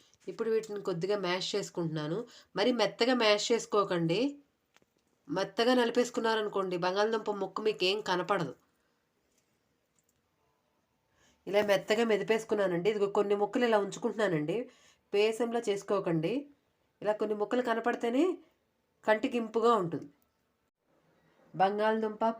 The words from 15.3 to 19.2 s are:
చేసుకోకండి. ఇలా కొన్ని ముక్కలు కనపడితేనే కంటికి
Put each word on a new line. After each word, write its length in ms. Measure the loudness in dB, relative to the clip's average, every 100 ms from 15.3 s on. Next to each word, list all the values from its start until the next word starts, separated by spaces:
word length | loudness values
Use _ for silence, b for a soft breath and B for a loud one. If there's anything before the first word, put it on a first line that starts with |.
| 0 -2 -2 -2
చేసుకోకండి. 640 | -4 -2 -2 0 -2 -2 -4 -6 _ _ _ _ _
ఇలా 120 | -4 -2
కొన్ని 160 | -2 -2
ముక్కలు 240 | -2 -2 0
కనపడితేనే 540 | -2 -2 -2 0 2 2 0 b b _ _ _ _ 0
కంటికి 280 | 0